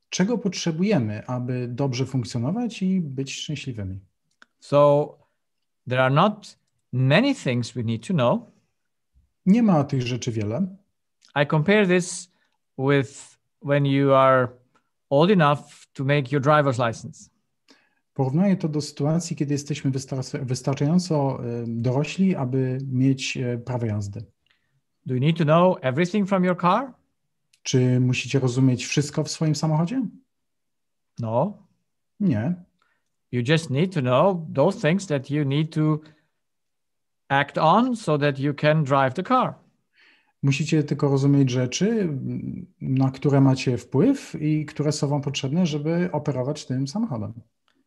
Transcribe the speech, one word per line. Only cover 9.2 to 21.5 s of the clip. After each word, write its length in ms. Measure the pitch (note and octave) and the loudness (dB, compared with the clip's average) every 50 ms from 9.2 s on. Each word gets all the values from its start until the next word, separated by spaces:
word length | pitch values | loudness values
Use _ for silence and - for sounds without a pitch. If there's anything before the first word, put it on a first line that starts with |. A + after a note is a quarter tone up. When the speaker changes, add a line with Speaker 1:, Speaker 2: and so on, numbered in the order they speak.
| _ _ _ _ _ | _ _ _ _ _
Speaker 1:
Nie 160 | F#3+ F#3+ A#3+ A#3+ | 2 4 4 4
ma 220 | G#3+ F#3 D3+ C#3 | 4 4 2 2
tych 180 | C#3+ - C3+ B2 | 0 -2 -4 -2
rzeczy 300 | A#2+ B2 A#2+ - - A2+ | -2 -4 -4 -6 -6 -4
wiele. 440 | A2+ G#2+ G2+ A2 C#3+ G3 F#3 - - _ _ _ _ _ _ _ _ _ _ _ C#3+ D3 | -4 -4 -4 -4 -4 -4 -6 -6 -12 _ _ _ _ _ _ _ _ _ _ _ -2 0
Speaker 2:
I 40 | |
compare 400 | C#3+ - D#3 D3 G3 G3+ G#3+ G#3 | 2 2 0 2 4 4 4 4
this 460 | F3+ F3+ F3+ F3 - - - - - _ _ _ _ _ _ _ _ _ - | 4 2 2 0 -2 -8 -12 -14 -18 _ _ _ _ _ _ _ _ _ -4
with 600 | C3 C3+ C#3+ C#3 C3 C3 - - - - _ _ _ _ _ _ - | 0 2 2 2 2 -2 -8 -16 -20 -20 _ _ _ _ _ _ -4
when 240 | C#3+ C#3+ D3 C#3+ | 0 0 2 2
you 260 | C#3 C3+ C#3 C#3 C#3 C3+ | 2 2 2 4 6 6
are 360 | C3+ C3+ C3 C3 C3 B2+ A#2 - - _ _ _ _ _ _ _ _ _ _ | 6 6 6 6 4 2 0 -4 -12 _ _ _ _ _ _ _ _ _ _
old 200 | C#3 C#3 D#3+ F#3 | 2 4 4 6
enough 300 | G#3+ F#3 D#3 C#3+ D3 C#3+ - - - - - _ _ | 6 4 4 4 2 0 -4 -10 -20 -20 -20 _ _
to 120 | - C#3 | -6 -2
make 280 | C3 C#3+ D3 C3+ A#2+ C#3 | 0 0 0 0 0 -2
your 100 | D3 B2 | 0 4
driver's 440 | D3 D3+ D3+ C#3+ C#3 C3 A2+ B2+ | 4 4 6 4 2 0 0 0
license. 440 | A#2 A2 - - - - - - - _ _ _ _ _ _ _ _ _ _ _ _ _ _ _ _ _ | -2 -2 -6 -10 -16 -18 -18 -20 -20 _ _ _ _ _ _ _ _ _ _ _ _ _ _ _ _ _
Speaker 1:
Porównuję 420 | - C3+ C3 C3 D#3+ F#3+ G3+ F#3 | -4 -2 -2 0 0 2 2 2
to 120 | F#3 - D#3+ | 0 -2 -4
do 120 | D3 D3+ | -4 -4
sytuacji, 560 | C#3+ - - - C#3 D3 D#3+ E3+ E3+ - E3 | -6 -6 -6 -4 -2 0 0 -2 -2 -4 -4
kiedy 180 | - D3+ C#3 D3 | -4 -2 -2 -2
jesteśmy 360 | C3+ C#3+ - D#3 - - C#3 | -4 -4 -6 -8 -4 -2 -4
wystar-, 540 | C3 C3+ C3 - - C3 B2+ - - D3 C#3 | -4 -4 -6 -6 -6 -6 -6 -6 -8 -8 -6
wystarczająco, 960 | A#2+ C3 B2+ - - C3+ - D3 C#3+ E3 F3+ F3 - D#3+ D3 C#3 C3+ C3 - B2 | -6 -6 -4 -2 -2 -2 0 0 2 2 0 0 0 0 0 0 0 -2 -4 -6
y, 200 | A#2+ | -6